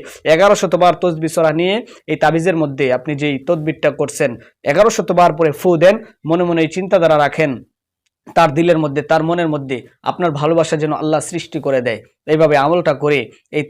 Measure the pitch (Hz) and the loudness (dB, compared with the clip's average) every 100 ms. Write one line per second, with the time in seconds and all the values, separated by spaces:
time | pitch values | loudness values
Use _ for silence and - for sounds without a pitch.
0 | - - 143 160 202 202 180 175 175 170 | -6 -6 0 4 4 2 0 2 2 2
1 | 180 156 160 170 160 156 180 214 - - | -2 -2 -4 0 0 0 -2 -4 -8 -14
2 | - 147 151 165 180 160 147 135 131 123 | -10 -2 0 0 0 -2 -2 -2 -2 -2
3 | 156 139 147 135 151 165 156 - 151 135 | -4 -4 -4 -4 -4 -4 -4 -2 -2 -2
4 | 143 - 139 117 - _ - 160 220 214 | -4 -4 -4 -4 -18 _ -2 2 2 2
5 | 175 175 170 160 160 143 180 165 180 226 | 0 2 2 2 -2 0 0 4 4 4
6 | - _ 151 175 175 165 160 185 190 196 | -2 _ -2 0 0 0 0 -4 -2 2
7 | 160 151 139 160 151 117 - _ _ _ | 4 2 2 0 -2 -4 -12 _ _ _
8 | _ _ - 170 160 147 170 160 151 143 | _ _ -4 2 2 2 2 2 0 -4
9 | 143 156 160 175 165 147 131 123 - _ | 0 0 0 -2 -2 -4 -6 -8 -10 _
10 | - 135 175 139 151 165 156 156 156 147 | -8 -2 -2 0 0 2 0 -2 -2 -4
11 | 151 151 147 170 - 151 139 131 120 107 | -2 -2 -4 -8 -8 -8 -2 -2 -2 -6
12 | - _ 147 156 156 143 143 175 165 135 | -10 _ -2 2 4 2 2 0 0 0
13 | 147 139 107 _ _ 151 | 0 0 -2 _ _ -6